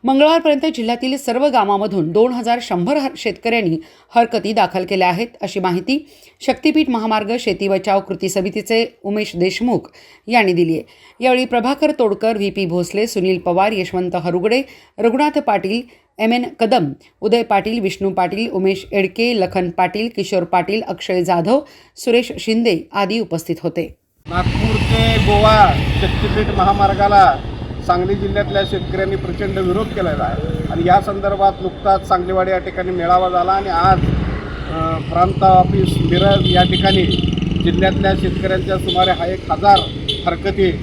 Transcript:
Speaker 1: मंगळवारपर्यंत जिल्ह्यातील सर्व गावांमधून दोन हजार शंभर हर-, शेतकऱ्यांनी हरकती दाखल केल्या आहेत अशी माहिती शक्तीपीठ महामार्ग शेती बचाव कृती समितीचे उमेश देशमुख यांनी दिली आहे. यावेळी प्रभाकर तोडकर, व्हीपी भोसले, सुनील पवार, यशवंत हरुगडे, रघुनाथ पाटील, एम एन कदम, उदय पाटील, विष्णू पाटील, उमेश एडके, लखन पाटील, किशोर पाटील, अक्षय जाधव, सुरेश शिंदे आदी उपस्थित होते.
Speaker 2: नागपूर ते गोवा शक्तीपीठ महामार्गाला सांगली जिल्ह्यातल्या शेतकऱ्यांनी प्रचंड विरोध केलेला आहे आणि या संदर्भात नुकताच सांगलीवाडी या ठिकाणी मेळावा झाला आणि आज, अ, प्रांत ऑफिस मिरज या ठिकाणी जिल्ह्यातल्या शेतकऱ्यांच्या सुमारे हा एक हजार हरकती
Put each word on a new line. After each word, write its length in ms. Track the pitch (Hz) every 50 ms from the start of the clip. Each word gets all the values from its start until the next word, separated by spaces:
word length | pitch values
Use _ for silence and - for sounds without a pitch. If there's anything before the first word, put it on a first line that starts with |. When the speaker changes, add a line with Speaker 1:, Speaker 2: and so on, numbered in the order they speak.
| -
Speaker 1:
मंगळवारपर्यंत 600 | 247 269 269 294 302 330 330 330 311 294 277 294 320 320
जिल्ह्यातील 420 | 247 226 220 240 240 254 262 269
सर्व 300 | - - - 226 254 277
गावांमधून 640 | 294 247 240 202 196 202 196 208 208 196 190 156 160
दोन 220 | 170 208 226 254 247
हजार 260 | 247 226 233 233 247
शंभर 360 | 233 - 196 175 175 220 294
हर-, 180 | 302 269 262 -
शेतकऱ्यांनी 600 | - - 226 180 - - 226 226 233 208 170 165 160 - - - _ _ _ -
हरकती 380 | 240 240 233 240 214 170 208 220
दाखल 320 | 220 196 170 - 190 185
केल्या 220 | 180 196 190 180
आहेत 200 | 180 175 180 233 233 - -
अशी 180 | 208 190 - 196
माहिती 500 | 185 185 170 185 175 - 269 302 - - - - - - _ _
शक्तीपीठ 480 | - - 247 - - 311 302 311 311 269
महामार्ग 460 | 240 220 220 226 220 214 214 196 233 247
शेती 280 | - 220 - - 202
बचाव 320 | 196 196 190 190 214 196 196
कृती 300 | 190 - 190 185 196 185
समितीचे 680 | 180 202 180 196 - 214 202 - 226 226 226 - _ _ -
उमेश 280 | 202 208 214 214 - -
देशमुख 440 | 175 175 190 190 - 233 247 220 160 - - _ - - - - _ _
यांनी 260 | - 233 240 208 185 180
दिली 200 | 170 175 160 160
आहे. 100 | 160 - _ - _ - - _ _
यावेळी 260 | 233 254 254 254 254
प्रभाकर 460 | 247 247 240 214 254 285 285 311 302 302 -
तोडकर, 380 | 240 214 196 196 - 220 226
व्हीपी 280 | 208 202 196 190 202 190
भोसले, 420 | 170 170 180 175 - - 202 220
सुनील 320 | 226 - 202 175 190 185 175
पवार, 320 | 185 185 175 180 196 214
यशवंत 440 | 220 190 185 - - 180 180 175 180
हरुगडे, 460 | 180 156 175 170 180 175 214 233 262 269 - - - - _ _
रघुनाथ 420 | - 214 233 220 262 294 302 294 294
पाटील, 420 | 285 247 208 196 - 190 214 240 - - _ _ _ _ _ -
एम 140 | 214 220 240
एन 100 | 247 247 359 - -
कदम, 340 | 226 214 254 240 165 139 135 - _ _ _ _
उदय 220 | - 214 220 233 220
पाटील, 360 | 226 214 196 185 214 226 233
विष्णू 300 | 196 196 - - 196 196
पाटील, 400 | 185 190 185 175 196 202 226 -
उमेश 360 | - 190 185 190 196 190 - -
एडके, 480 | - 202 190 185 185 - 233 240 240 208
लखन 300 | 185 185 - 196 180 175
पाटील, 400 | 170 - 185 175 180 208 220 233 226
किशोर 280 | - 190 - 202 185 175
पाटील, 380 | 170 - 180 170 - 202 226 226
अक्षय 360 | - 185 - - - 185 185 175
जाधव, 360 | 185 180 170 170 202 247 285 294 - - - - _ _
सुरेश 360 | - - 247 226 240 240 - - 170
शिंदे 400 | - 226 220 226 233 226 180 160 160 - -
आदी 260 | 202 202 185 214 233
उपस्थित 360 | 214 170 170 165 - - 165 - -
होते. 340 | 165 165 175 156 - - _ _ _ _ _ _ -
Speaker 2:
नागपूर 460 | 170 180 180 180 - - - 220 -
ते 400 | - - - 220 220 226 226 220 214 185
गोवा 480 | 196 208 202 214 214 220 214 202 170 147 - - - - -
शक्तीपीठ 540 | 196 185 - - - 202 190 214 - - 196
महामार्गाला 800 | 185 180 196 202 202 196 196 202 196 202 202 202 196 190 180 170 - - - - - - - - - -
सांगली 280 | - 175 175 180 190 202
जिल्ह्यातल्या 460 | 196 196 196 196 202 208 202 208 196 196 -
शेतकऱ्यांनी 460 | 202 185 - - 185 190 196 190 196
प्रचंड 440 | 190 - 180 170 165 208 185 175 190
विरोध 280 | 185 180 180 202 214
केलेला 360 | - - 175 185 165 147 - -
आहे 480 | - - - - - - - - -
आणि 100 | 156 165 165
या 160 | 180 180 202
संदर्भात 500 | 196 214 196 202 196 196 202 190 196 196 190 -
नुकताच 460 | 190 180 - - - 202 196 190 -
सांगलीवाडी 440 | - 190 180 175 185 190 185 185 185
या 60 | 190
ठिकाणी 340 | 185 180 185 175 185 180 185
मेळावा 380 | 185 180 170 170 180 180 185 185
झाला 220 | 180 180 175 185
आणि 180 | 190 196 196 190
आज, 300 | 170 170 175 190 185 165 - 190 - - - - - - - - - - - -
अ, 260 | 622 640 - - - - - -
प्रांत 320 | - 170 180 190 185 - 196
ऑफिस 540 | 190 185 185 180 - - 196 190 180 170
मिरज 560 | - 170 165 180 175 190 196 196 190 185 185 180
या 100 | 180 180
ठिकाणी 420 | 175 185 185 190 196 190 190 180 175 180 - - 170 - - - - - - -
जिल्ह्यातल्या 500 | 170 170 180 190 190 185 190 196 190 190 185
शेतकऱ्यांच्या 560 | 190 185 - - 190 185 190 185 185 196 190
सुमारे 340 | 185 - - 175 180 185 190
हा 140 | 180 175 170
एक 260 | 175 190 185 - -
हजार 280 | 156 151 185 202 196 185 175 - - - - - - - -
हरकती 460 | 175 170 170 - 196 190 202 190 180 160 -